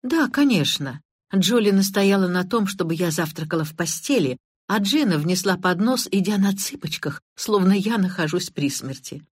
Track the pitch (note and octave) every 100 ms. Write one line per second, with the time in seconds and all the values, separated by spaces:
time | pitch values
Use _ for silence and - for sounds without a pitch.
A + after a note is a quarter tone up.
0 | B3+ E4 C4+ - C#4+ G3+ C#3 - C#3 C3
1 | _ _ _ F#3+ F3 A#3+ G#3 G3 G3 G3+
2 | G3 G3 F#3 F3+ F3+ A#3 G3 - E3+ E3
3 | F3 D#3+ D#3+ D#3 D#3 E3+ D#3 - E3+ -
4 | - C4 C#3 B2 _ _ - G#3 G3+ D4
5 | C4 D#3 D#3 F3+ G3 F3+ F#3 F3 A3 B3+
6 | - G3 F3+ G#3 G3 G3 - C#4 D#3 D3+
7 | D3+ D3+ _ - - G#3 F#3 G3 G3+ A3+
8 | F#3 - D#3 F3 - - C#3+ - C3 C3+
9 | - D3 -